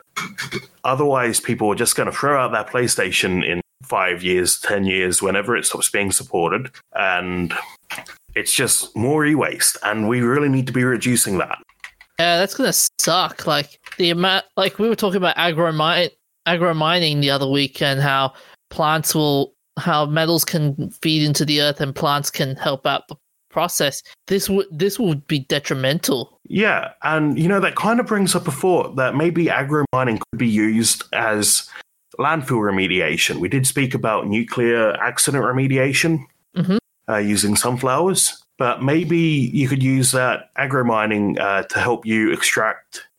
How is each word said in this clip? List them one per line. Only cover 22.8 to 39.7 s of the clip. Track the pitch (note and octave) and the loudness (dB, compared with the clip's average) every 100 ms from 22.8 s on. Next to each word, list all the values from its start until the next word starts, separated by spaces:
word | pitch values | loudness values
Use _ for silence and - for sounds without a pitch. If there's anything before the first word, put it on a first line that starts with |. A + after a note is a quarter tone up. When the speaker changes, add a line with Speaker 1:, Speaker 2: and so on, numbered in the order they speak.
| D3 | -2
Speaker 2:
out | C#3 - | -4 -6
the | D3 _ _ _ | -20 _ _ _
process. | D#3+ E3+ - C#3+ - - - - | -4 -2 0 -2 -4 -12 -14 -4
This | F#3+ - | -2 0
would, | G3 - | -2 -2
this | D3+ G3 G3+ | -2 -2 0
would | G3+ D3 - | -2 -2 -2
be | D3+ | -4
detrimental. | C3 D3 - C#3 C3 D#3+ - C3 A2+ _ | -2 -4 -2 -2 0 0 0 -2 -4 _
Speaker 1:
Yeah, | - F#3 G#3 C3 - - | -6 0 2 0 -4 -6
and, | D3 D#3 D3+ C#3+ | -2 0 0 2
you | E3 | 2
know, | G3 | 2
that | F3+ | 0
kind | - G3+ A#3 | 0 0 0
of | A#3 | 0
brings | G#3+ F#3 | 0 0
up | F3+ F3 | 0 -4
a | |
thought | C3+ F#3+ E3 - B2+ | -2 0 2 0 -2
that | B2+ | 0
maybe | C3 E3 E3+ E3 | 0 0 2 0
agro | - C#3 D3+ C#3 | 0 0 0 0
mining | B2+ B2+ G#2+ | 0 0 -2
could | - A#2 | -4 -2
be | A#2 | 0
used | G#2+ G#2+ A2 A2 - - | 2 2 2 2 0 -4
as | - A2+ G#2+ G#2 - - - - _ _ - | -2 0 0 2 0 -2 -14 -20 _ _ -4
landfill | C#3+ D#3+ C3 B2 | 0 0 0 0
remediation. | G#2 F#2+ F#2+ F2+ D#2+ E2 - D2 | 2 2 2 2 0 0 -2 -2
We | F2+ | -2
did | C3+ C3 | 0 0
speak | C#3+ C3 | 0 -2
about | B2+ A#2 G#2 G2+ | -2 0 0 0
nuclear | G#2+ A#2 - A#2 A#2 A2 | -2 -2 0 2 2 2
accident | - A#2 B2 - C#3 | 0 -2 0 0 0
remediation, | A2+ B2+ C3+ C3 C#3 C3 E3 D#3+ - _ _ F3+ | 0 0 2 2 2 2 2 0 -4 _ _ -2
Speaker 2:
Mm-hmm. | F3 G#3 - _ - | 0 0 -4 _ -4
Speaker 1:
uh, | G#2+ | -2
using | G#2 G2+ G#2 G#2 | 0 2 2 2
sunflowers, | B2 B2+ C3 C3+ F3+ F#3 - - _ - | 0 0 0 2 2 2 0 -4 _ -2
but | B2 - | -2 0
maybe | C3 D#3 D#3 E3+ | 2 2 2 2
you | E3 D3+ C3 D3 | 2 2 0 0
could | C3 | 0